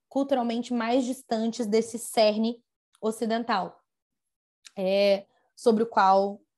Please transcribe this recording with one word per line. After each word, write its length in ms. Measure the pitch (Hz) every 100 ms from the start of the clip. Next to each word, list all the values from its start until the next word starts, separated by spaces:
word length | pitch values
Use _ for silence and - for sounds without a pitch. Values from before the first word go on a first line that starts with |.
| _
culturalmente 640 | 269 277 269 233 233 240
mais 320 | 240 226 247 240
distantes 600 | 262 - 226 226 226 226
desse 320 | 220 233 233
cerne 640 | - - 214 208 226 240 _ _ _ _
ocidental, 760 | 220 220 226 226 233 208 175 - _ _ _ _ _ _ _ _ - -
é, 480 | 185 196 202 196 - _ _ -
sobre 280 | - 220
o 40 | 226
qual 520 | 220 190 196 196 202 _